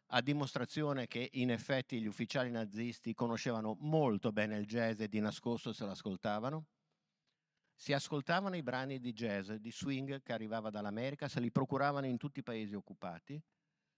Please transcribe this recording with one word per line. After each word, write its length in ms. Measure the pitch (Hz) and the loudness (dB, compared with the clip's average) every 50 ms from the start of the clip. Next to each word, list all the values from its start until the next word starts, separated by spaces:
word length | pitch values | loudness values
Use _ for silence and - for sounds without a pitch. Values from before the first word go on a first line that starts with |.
| _ - | _ 2
A 80 | 127 123 | 2 2
dimostrazione 880 | 123 139 143 147 139 - - 131 120 - - 151 151 147 139 131 117 - | 4 4 2 2 2 0 0 -2 -2 -2 0 0 2 2 2 0 -2 -2
che 200 | - 117 127 - | -2 -2 -2 -2
in 180 | - 131 123 127 | 0 2 4 4
effetti 500 | 117 113 - - 139 131 123 - 135 113 | 4 2 2 2 2 2 2 0 -2 0
gli 60 | 110 | 0
ufficiali 460 | 104 101 - 117 - - 135 127 123 | 0 0 -2 -2 0 2 0 2 2
nazisti 600 | 120 113 110 101 101 110 117 120 113 - - 113 110 | 0 -2 -2 -2 -2 -2 -2 -2 -4 -4 -4 -6 0
conoscevano 640 | - 123 117 117 113 - 131 117 110 107 107 110 - | 0 2 2 2 0 0 0 0 2 0 0 -2 -2
molto 500 | 147 151 160 160 147 123 104 98 - 117 | 0 4 6 6 6 6 4 4 2 2
bene 260 | 104 107 107 107 107 | 4 4 2 2 2
il 80 | 104 104 | -2 -2
jazz 360 | 104 113 120 113 113 110 104 | 0 2 2 2 2 2 0
e 80 | 110 101 | -2 0
di 100 | 107 107 | 2 2
nascosto 540 | 107 104 98 - - 120 117 - - 120 | 2 2 0 0 -2 -2 -2 -2 -2 -6
se 120 | 107 - 110 | -4 -4 -4
l'ascoltavano. 840 | 101 95 - - 107 95 - - 110 104 107 113 131 156 156 156 _ _ _ _ _ _ _ _ _ _ _ _ _ _ _ _ _ _ _ _ _ _ | -6 -6 -4 -4 -4 -4 0 0 0 0 2 0 -2 -2 -4 -6 _ _ _ _ _ _ _ _ _ _ _ _ _ _ _ _ _ _ _ _ _ _
Si 180 | - - - | -12 -2 0
ascoltavano 600 | 143 135 - - 151 147 135 - 170 185 202 196 185 | 0 0 0 0 -2 -2 0 2 0 2 2 0 -4
i 80 | 170 | -2
brani 380 | 139 123 123 127 131 139 135 131 | -2 -2 -2 -2 -2 -2 -4 -4
di 120 | 120 123 | -4 -6
jazz, 380 | 110 107 117 110 101 98 92 101 | -4 -2 -2 0 0 0 -2 -4
di 220 | 110 107 107 117 | -6 -6 -6 -10
swing 500 | - - - 139 139 131 135 135 139 135 | -8 -6 -2 -2 -2 -2 -2 -4 -6 -6
che 100 | - - | -4 -4
arrivava 380 | 120 113 110 107 113 113 107 110 | -4 -4 -2 -2 -4 -2 -2 -4
dall'America, 560 | 104 104 104 101 101 113 123 139 143 - 147 | -4 -2 -2 -2 -2 -2 -2 -2 -4 -4 -6
se 140 | 131 - 131 | -4 -2 0
li 100 | 120 117 | 0 2
procuravano 560 | - 139 135 - 139 131 139 143 143 139 135 | 2 2 2 2 2 2 2 2 2 2 0
in 100 | 131 123 | 0 -2
tutti 220 | 113 - 143 - 139 | -2 -2 -4 -6 -6
i 60 | - | -6
paesi 320 | 123 117 110 107 101 104 | -4 -4 -4 -4 -4 -6
occupati, 640 | 101 - - 95 - - 90 85 82 _ - 143 156 - _ _ _ _ _ _ _ _ _ _ | -8 -8 -10 -14 -10 -8 -8 -8 -10 _ -12 -12 -12 -12 _ _ _ _ _ _ _ _ _ _